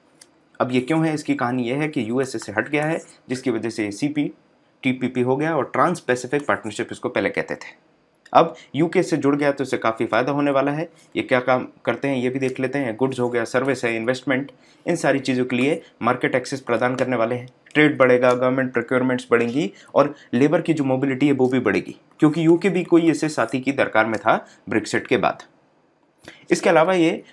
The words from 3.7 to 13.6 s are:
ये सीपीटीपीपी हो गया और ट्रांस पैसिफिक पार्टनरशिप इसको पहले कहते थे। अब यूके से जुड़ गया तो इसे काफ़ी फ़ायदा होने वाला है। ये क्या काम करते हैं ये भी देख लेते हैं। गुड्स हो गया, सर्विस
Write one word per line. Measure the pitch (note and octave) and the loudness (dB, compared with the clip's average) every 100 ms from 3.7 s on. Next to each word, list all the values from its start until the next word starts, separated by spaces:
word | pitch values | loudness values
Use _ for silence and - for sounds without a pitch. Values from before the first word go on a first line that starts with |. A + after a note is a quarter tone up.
| A2+ G#2 | -4 -6
ये | |
सीपीटीपीपी | G2+ D3 D3 D#3 - _ _ _ _ C3 B2+ B2 B2+ | -4 -4 -2 -4 -6 _ _ _ _ -4 -2 -2 0
हो | B2 C#3 | 0 0
गया | D#3 D#3 | 0 -2
और | A#2 | -2
ट्रांस | C3 D#3 F3 | 0 0 0
पैसिफिक | - B2 B2+ D3 C#3+ | -2 -4 -2 -4 -2
पार्टनरशिप | G2+ A2 G2+ A2+ | -2 -4 -8 -8
इसको | G2 B2+ | -8 -6
पहले | A2+ G2 | -2 -2
कहते | D#2+ D#2 C2+ | -2 -6 -8
थे। | - - _ _ _ _ _ | -12 -20 _ _ _ _ _
अब | C#3 E3 - - C3+ | 2 2 -2 -6 -2
यूके | E3+ F#3 | 0 0
से | E3 D3+ | 0 0
जुड़ | C#3 C#3+ | 0 2
गया | C#3+ | 0
तो | C#3 | -2
इसे | C3 A#2+ | -2 -2
काफ़ी | A#2 - A2+ | -2 -2 0
फ़ायदा | A2 C3 | 0 0
होने | C#3+ C#3+ | 0 0
वाला | C3+ C3+ | 2 0
है। | D3+ F3 _ _ - | -2 -8 _ _ -6
ये | |
क्या | G#2 B2+ | 0 0
काम | B2+ B2+ - - - | 2 0 -2 -8 -6
करते | A#2 C#3 | -4 -2
हैं | C3 | -2
ये | B2 | -2
भी | C3+ | -2
देख | C3 C3 | -4 -4
लेते | C3 C#3+ | -4 -2
हैं। | B2+ G#2+ | -4 -2
गुड्स | C3 B2+ | -2 -2
हो | B2 | -2
गया, | A#2 | -2
सर्विस | A2+ B2+ | -2 -2